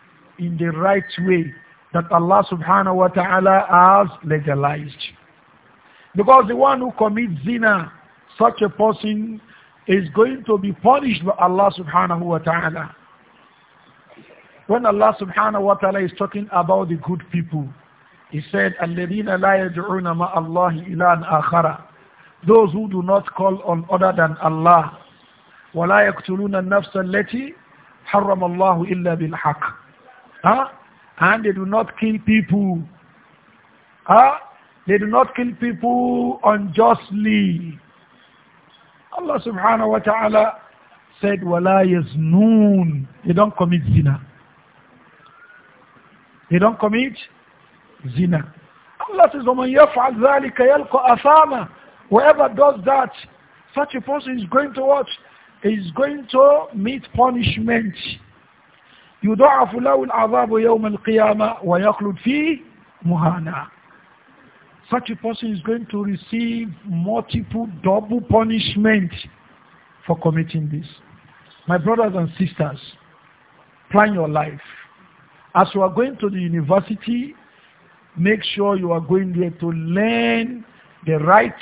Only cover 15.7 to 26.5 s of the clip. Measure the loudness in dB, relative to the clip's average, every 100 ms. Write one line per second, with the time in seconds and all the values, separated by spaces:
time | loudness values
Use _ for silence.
15.7 | 0 0 -2 -4 -4 -6 -6 -4 -2 0
16.7 | 0 -2 -6 -6 -8 -6 -6 -6 -8 -10
17.7 | -14 _ _ _ _ _ -12 -6 -2 -2
18.7 | -2 -6 -6 -6 -6 -4 0 2 2 0
19.7 | -6 -4 -4 -2 -2 -2 -2 -2 0 0
20.7 | -2 -8 0 2 2 0 -2 2 0 0
21.7 | -4 -16 _ _ _ _ _ 4 6 6
22.7 | 0 -6 -4 0 0 -2 -2 -2 -2 -4
23.7 | -4 -2 0 2 2 0 0 -4 0 4
24.7 | 4 4 -10 -20 _ _ _ _ _ _
25.7 | -4 0 2 2 0 -8 -6 -4